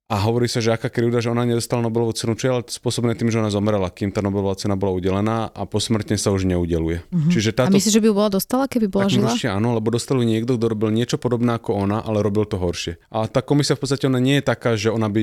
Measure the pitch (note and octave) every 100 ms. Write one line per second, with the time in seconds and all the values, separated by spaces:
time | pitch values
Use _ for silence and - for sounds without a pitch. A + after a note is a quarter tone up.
0 | - G#2+ G#2 A#2+ A#2+ B2+ A2+ A2+ B2+ -
1 | A#2 A#2+ A#2 A#2 A#2+ A#2 A2+ B2 A#2 A2+
2 | A#2 A2 A2+ A2 C3 B2 A2+ - B2 A#2
3 | A#2 A2+ A#2 A2+ G#2+ G2+ G#2 G#2 F2+ -
4 | G2+ G2+ G2 G2 G2 F#2+ G#2+ G2 G2 F#2
5 | F#2 F#2+ G#2+ A2+ A2 - G2 G#2+ - A2
6 | - G#2 A2 G2 F#2 F2 E2+ E2 E2 E2+
7 | - F3+ D3+ F3 G#2+ - B2+ G3 G#3+ G#3+
8 | A3 G3+ G#3+ G3 - B3+ C4+ B3 G#3+ G3
9 | G3 G3 G3+ A#3+ A#2+ F#2+ A#2 A2+ A2 A#2
10 | - C3+ A#2 A2 A#2 B2 A2+ G#2+ G#2+ A2
11 | A#2+ D3 A#2+ A#2+ A#2+ A#2 - G2+ G2 G#2+
12 | A2+ G#2+ G#2 G2+ G#2 F#2+ F2 E2+ - E2
13 | _ A2 A2 C3 - C#3+ C#3+ C#3+ C3+ C3+
14 | C#3+ B2+ B2+ C#3+ C3 A#2 B2 A2+ G#2+ A2
15 | G#2+ G#2